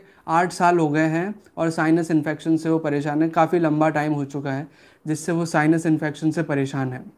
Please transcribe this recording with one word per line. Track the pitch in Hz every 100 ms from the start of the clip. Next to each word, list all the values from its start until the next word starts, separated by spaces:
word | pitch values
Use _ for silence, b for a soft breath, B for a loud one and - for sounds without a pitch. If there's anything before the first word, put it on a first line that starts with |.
| b b -
आठ | 165 180
साल | 175 175 175
हो | 156
गए | 147 160
हैं | 160 185 208 b -
और | 165
साइनस | 165 156 165 165
इन्फेक्शन | 156 151 147 160 160
से | 160
वो | 160
परेशान | 156 143 147 147
हैं, | 160
काफ़ी | 165 160 180
लंबा | 165 151 156
टाइम | 151 151
हो | 147 135
चुका | 143 143
है | 135 147 b b b -
जिससे | 151 -
वो | 170 170
साइनस | 165 151 165 165
इन्फेक्शन | 156 156 147 156
से | 160
परेशान | 165 143 135 139 131
हैं। | 127 -